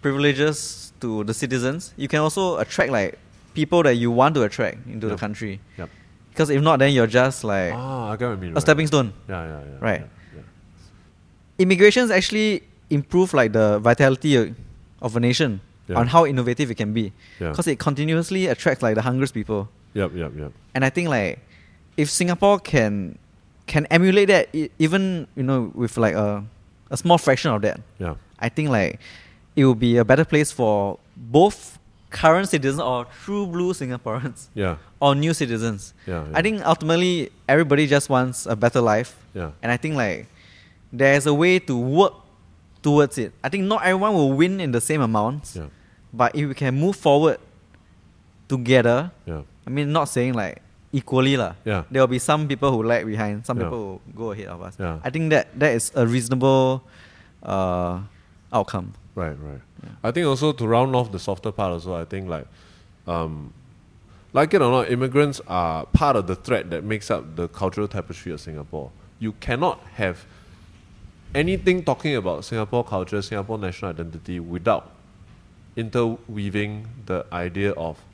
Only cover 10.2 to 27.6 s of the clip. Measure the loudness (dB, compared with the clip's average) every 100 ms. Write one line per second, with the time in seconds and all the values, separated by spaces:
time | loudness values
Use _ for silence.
10.2 | -20 -20 -20 -20 -20 -20 -20 -20 -20 _
11.2 | _ _ _ _ 2 8 8 8 4 2
12.2 | 2 0 0 0 -6 _ _ -4 0 2
13.2 | 4 4 2 4 4 4 4 6 4 4
14.2 | 4 4 2 -4 -18 -20 -20 -10 -6 0
15.2 | 0 2 0 -2 -10 _ -4 0 4 4
16.2 | 4 2 -2 -2 -2 -2 -2 -2 -4 -8
17.2 | -20 -8 -6 -2 -2 0 -2 -2 0 0
18.2 | -2 -2 -2 0 0 0 0 0 0 0
19.2 | -2 -4 -4 -4 -4 _ _ -4 -4 -4
20.2 | -8 -8 -12 -14 _ -2 0 0 -2 0
21.2 | -2 -6 _ -20 -20 _ _ -2 -2 0
22.2 | 0 2 4 2 2 2 2 0 -6 -12
23.2 | _ _ _ _ -4 -2 2 4 6 4
24.2 | 6 4 4 -2 -6 _ 0 2 0 -4
25.2 | -8 -6 -2 0 -2 -4 -4 0 0 2
26.2 | -2 -4 -8 -18 -20 _ _ -4 2 4
27.2 | 4 2 0 0